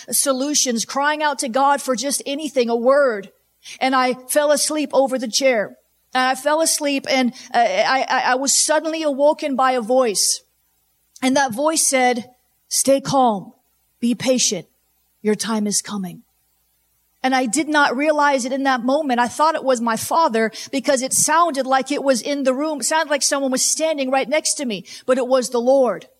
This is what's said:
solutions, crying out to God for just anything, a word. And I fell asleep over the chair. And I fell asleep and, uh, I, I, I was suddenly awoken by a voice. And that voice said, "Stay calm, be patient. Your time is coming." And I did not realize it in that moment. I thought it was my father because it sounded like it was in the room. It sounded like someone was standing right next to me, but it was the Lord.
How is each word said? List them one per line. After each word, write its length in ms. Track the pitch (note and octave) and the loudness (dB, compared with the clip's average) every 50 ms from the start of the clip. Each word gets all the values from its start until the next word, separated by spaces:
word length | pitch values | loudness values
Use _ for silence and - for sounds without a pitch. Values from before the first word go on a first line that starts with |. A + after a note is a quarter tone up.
| - - | -10 -6
solutions, 720 | A#3 - - C#4+ C4+ B3 C4+ D4 D4 - - C4 A#3 A3+ - | -4 -2 0 0 0 -2 -2 -2 -2 0 0 0 -2 -2 -4
crying 380 | - - C4+ C#4 D4 D4+ D4+ D4+ | -4 -4 -2 0 0 0 0 0
out 160 | D4+ C#4 - | -2 -2 -2
to 100 | D4 C4 | -4 -2
God 320 | G#3+ C4 C#4 C#4 C#4+ C#4 | 0 2 2 2 2 0
for 140 | - - C4 | 0 -2 -4
just 280 | G3+ A#3+ C#4+ C4+ - - | -2 -2 -4 -4 -4 -4
anything, 420 | C4+ C#4 C#4+ D#4+ C#4 - C4+ A#3+ A3+ | -6 -6 -6 -6 -2 0 0 0 2
a 60 | A#3 | 0
word. 560 | A#3+ A3+ B3+ C4+ C#4+ C#4+ C4 A3 G3+ G3 G3+ _ _ _ _ _ _ - - - - | 2 2 4 4 4 4 2 0 -2 -6 -12 _ _ _ _ _ _ -20 -20 -8 -4
And 140 | - C4 C4+ | -2 0 2
I 200 | C4 B3+ B3+ B3 | 2 2 0 -2
fell 360 | B3 B3+ - - D4 D4 D4 | -4 -6 -2 0 2 2 4
asleep 400 | D4 C#4 - - D4+ D#4 D4 - - | 2 2 0 -2 -2 -2 -4 0 2
over 240 | B3+ C4+ C4 B3+ | 2 2 2 0
the 120 | B3+ A#3 A#3 | -2 -4 -4
chair. 480 | G3+ - C4 C4 B3+ A3 F#3+ - - - _ _ _ _ _ _ - | -2 0 2 2 2 2 0 -4 -8 -16 _ _ _ _ _ _ -2
And 120 | C4 B3+ | 0 0
I 100 | B3+ C4 | 0 0
fell 260 | C4 C4+ D4 D4+ D#4 | 0 0 0 0 2
asleep 460 | D#4+ D#4 - - D4+ C#4+ C#4+ C4+ C4+ - | 2 0 0 -2 -2 -2 -2 -2 -2 -2
and, 240 | C#4 C4 B3+ A#3 - - - - - | 0 0 0 0 -2 -6 -10 -2 0
uh, 40 | A#3 | 2
I, 460 | A#3 G3+ F#3 F#3+ A3 - - B3+ C4 - | 2 2 2 0 2 2 2 0 0 0
I, 120 | B3+ B3+ - B3 B3+ | -2 0 0 0 0
I 20 | |
was 180 | C4 C#4 C4+ - | 0 0 0 0
suddenly 520 | - - - D4+ D#4 D4+ D#4+ D#4 E4 D#4+ | 0 0 2 0 0 0 -2 -4 -2 -2
awoken 500 | D4+ C#4 B3 C#4+ D4 D#4 - D#4 D4 C4+ | -2 0 2 2 2 2 2 -2 -2 0
by 180 | A#3+ C4 C4 C4 | 0 2 2 2
a 80 | B3+ | 0
voice. 640 | A3+ G3+ B3+ C4 B3+ A#3 G3 - - - - - - _ _ _ _ _ _ _ _ _ _ _ _ _ _ - - | 0 2 2 2 2 2 0 0 -2 -2 -2 -4 -8 _ _ _ _ _ _ _ _ _ _ _ _ _ _ -4 0
And 140 | C4 C4 | 0 2
that 160 | C#4+ C#4 C4 G#3 | 2 2 0 -2
voice 340 | A#3 D4 D#4 E4 D4 - | -2 0 0 0 0 0
said, 440 | - C4+ C4 B3+ B3 B3 B3 G#3 - _ _ _ _ _ _ _ | 0 2 2 2 2 2 0 -4 -10 _ _ _ _ _ _ _
"Stay 340 | - - - - C4 C4+ C#4 | -6 -6 -2 2 2 2 2
calm, 520 | C#4 - C4 C4+ B3+ A#3+ G#3+ F#3+ D#3 - - _ _ _ _ _ _ _ _ _ | 2 0 2 2 2 2 2 0 -4 -10 -18 _ _ _ _ _ _ _ _ _
be 120 | - A#3 B3 | -2 -2 -2
patient. 500 | - - B3 C4 A#3+ - - G#3+ F3 D3+ _ _ _ _ _ _ _ _ _ _ _ - | 0 0 0 0 2 0 -2 -2 -4 -8 _ _ _ _ _ _ _ _ _ _ _ -2
Your 140 | G#3 G#3+ | -2 -2
time 320 | G3+ - G3 A3+ G#3+ G#3 G#3 | -2 -2 -4 -4 -2 -2 -2
is 120 | G3 - | -4 -4
coming." 440 | - - G#3+ G3+ F#3 F3 E3 F#3+ - _ _ _ _ _ _ _ _ _ _ _ _ _ _ _ _ _ _ _ | -6 -6 -8 -10 -10 -10 -12 -16 -20 _ _ _ _ _ _ _ _ _ _ _ _ _ _ _ _ _ _ _
And 140 | - C4 C4 | -2 0 0
I 120 | C4 B3+ | 0 0
did 220 | A#3+ F#3+ C#4+ D#4+ C#4+ | 0 -2 -2 -2 0
not 280 | D4+ D4+ C#4+ - A#3+ | 2 2 2 2 2
realize 480 | B3 D4 D#4 D4+ D4+ C#4+ C#4+ C#4+ C4+ A3 | 0 0 0 2 2 2 2 2 2 0
it 80 | B3+ C#4 | -2 -4
in 100 | C4+ C4+ | -2 0
that 220 | C#4 C4 B3+ A3+ | 0 0 0 0
moment. 340 | B3+ C4 D4+ D#4+ C#4 B3 A#3 | 0 0 0 0 0 0 0
I 80 | A#3+ | 0
thought 300 | A#3 - - D4+ D#4+ D#4 | 0 0 2 2 2 2
it 80 | D4+ - | 0 0
was 160 | C4 C4 A#3 | 0 0 0
my 160 | A#3 A#3 A3+ | 0 -2 -2
father 560 | A3 - - - E4 E4 D4+ G#3+ A3+ A3+ G#3+ A3 - - - | -2 -4 -2 0 2 2 2 2 0 0 -2 -4 -8 -10 -6
because 320 | - C#4 A#3 - C#4+ B3 B3 | -6 -2 0 0 0 0 0
it 100 | C4 - | -2 -2
sounded 540 | - - - D4+ E4 F4 E4+ C#4 C4+ C4 | 0 0 2 2 2 2 2 0 -2 0
like 240 | C4 C4 C4+ C4 - | 0 0 0 0 -2
it 140 | C#4+ C4+ - | -4 0 2
was 180 | C#4 C4+ G#3+ G3+ | 2 2 2 0
in 220 | C#4+ C#4+ C#4+ C4+ | -4 -4 -2 0
the 100 | C4 C4 | 0 0
room. 240 | B3+ D4 D#4+ D#4 C#4 | 0 -2 -4 -4 -4
It 60 | A3+ | -4
sounded 260 | - D#4 D#4+ E4 C#4+ | -2 0 -2 0 0
like 120 | D4+ C#4 - | -2 -2 0
someone 280 | - D4+ C#4 C#4 C4+ | -2 -2 -2 -2 -2
was 140 | B3+ C4 - | -2 -2 -2
standing 440 | - - - D#4 D#4+ D#4+ C#4+ C4+ B3+ | -2 -2 -2 -2 -2 -2 -2 -2 -2
right 200 | C4 C4+ C4+ G#3+ | 0 -2 0 0
next 260 | C#4+ D#4 D#4 - - | -2 -2 -2 -2 -4
to 100 | - C#4+ | -4 -4
me, 200 | B3 G#3 F3 F3+ - - - - | -6 -6 -6 -8 -12 -18 -8 -2
but 140 | - B3+ B3+ | 0 0 0
it 80 | B3+ | 0
was 240 | B3 C4 C4 A#3+ - | 2 0 0 0 0
the 100 | - A#3+ | -2 0
Lord. 460 | A#3 B3 C4+ C#4 C4 A#3 F#3 E3 - - _ _ | 2 4 4 4 4 2 0 -4 -10 -16 _ _